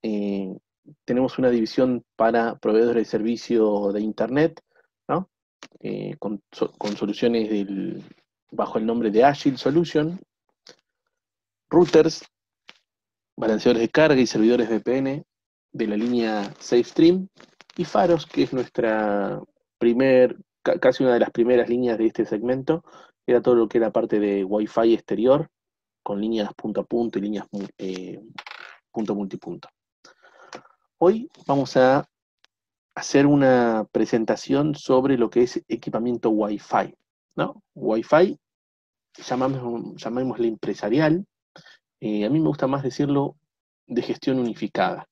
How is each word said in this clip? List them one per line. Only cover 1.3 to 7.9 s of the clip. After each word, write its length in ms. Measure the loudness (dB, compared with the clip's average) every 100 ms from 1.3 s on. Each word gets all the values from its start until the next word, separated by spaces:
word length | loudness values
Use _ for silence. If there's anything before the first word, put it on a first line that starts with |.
| 0
una 140 | 0
división 520 | 2 0 0 0 -2 _ -2
para 420 | 0 2 -2 -2
proveedores 460 | 0 2 2 0
de 20 | -2 -4
servicio 760 | -2 -4 -2 2 2 2 -2
de 100 | -2
internet, 600 | -4 -4 -2 0 0 -2 _ _ _ _ -6
¿no? 220 | -6 -6 _ _ _ -20 _
Eh, 340 | -10 -8 -10 -10
con, 220 | -10 -10 _
so-, 200 | -8 -8 _
con 180 | -8 -6
soluciones 540 | -6 -2 0 0 -2
del, 540 | -4 -4 -6 -6